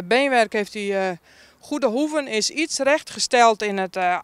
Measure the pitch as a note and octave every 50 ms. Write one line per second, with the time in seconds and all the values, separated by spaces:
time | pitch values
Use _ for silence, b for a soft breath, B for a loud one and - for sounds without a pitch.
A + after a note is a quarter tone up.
0 | F#3 F3 A3+ B3+ C#4 C#4 C4 A#3+ A3 G#3 - A3 G#3 - - G#3+ G3+ G3+ G3 G3
1 | F#3+ F#3+ F3+ E3 b b b b b b b b _ - D4 D4 C#4+ A#3+ G#3 B3+
2 | D4+ D4+ D4+ D#4 C#4 B3+ A3 G#3+ G#3 - - C#4 D#4+ D#4+ - - C4+ C4+ C#4+ D#4
3 | - - - G#3+ - - - A#3+ A#3+ A3+ A3 - G#3+ G#3 G3 G3 F#3+ F#3 - F#3+
4 | F3+ F3+ F3+ E3+